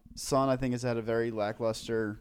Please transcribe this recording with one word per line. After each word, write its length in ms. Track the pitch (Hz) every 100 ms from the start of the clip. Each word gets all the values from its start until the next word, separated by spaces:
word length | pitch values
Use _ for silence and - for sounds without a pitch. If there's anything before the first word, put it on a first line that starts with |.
| -
Son, 340 | - - 135 135
I 80 | 127
think, 160 | 131
has 100 | 123
had 140 | 123 117
a 60 |
very 280 | 110 113 117
lackluster, 880 | 110 104 113 113 110 - 113 110 104